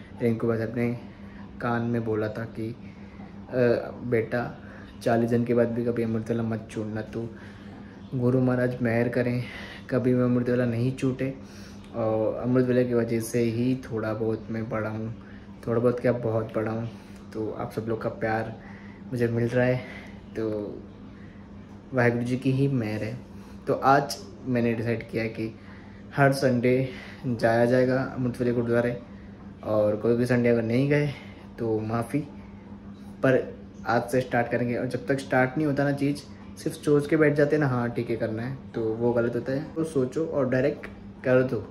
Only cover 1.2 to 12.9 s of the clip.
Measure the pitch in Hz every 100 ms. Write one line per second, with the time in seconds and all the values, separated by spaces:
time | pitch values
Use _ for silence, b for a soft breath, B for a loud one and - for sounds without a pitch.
1.2 | B B B - 123 117 117 120 110 110
2.2 | 110 110 113 - 110 120 B B B B
3.2 | B B - 127 120 117 65 - 123 117
4.2 | 110 123 - - B B B - - 117
5.2 | 117 120 117 120 113 117 120 117 113 113
6.2 | 107 113 113 113 107 - 110 107 107 113
7.2 | 113 B B B B B B B - 131
8.2 | 123 131 127 123 123 123 120 117 120 127
9.2 | 123 123 123 B B B - 127 123 123
10.2 | 123 123 120 123 120 117 123 131 131 127
11.2 | 135 135 B B B B - 117 110 110
12.2 | 107 - 120 127 127 123 123